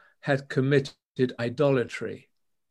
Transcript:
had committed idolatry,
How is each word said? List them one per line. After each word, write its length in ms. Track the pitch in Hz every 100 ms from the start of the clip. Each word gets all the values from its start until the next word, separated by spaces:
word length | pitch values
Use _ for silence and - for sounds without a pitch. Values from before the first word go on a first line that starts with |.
| _ _
had 260 | - 143 -
committed 460 | 139 135 143 139 - _ - 127 -
idolatry, 920 | 120 120 143 131 113 - 98 101 _ _ _ _ _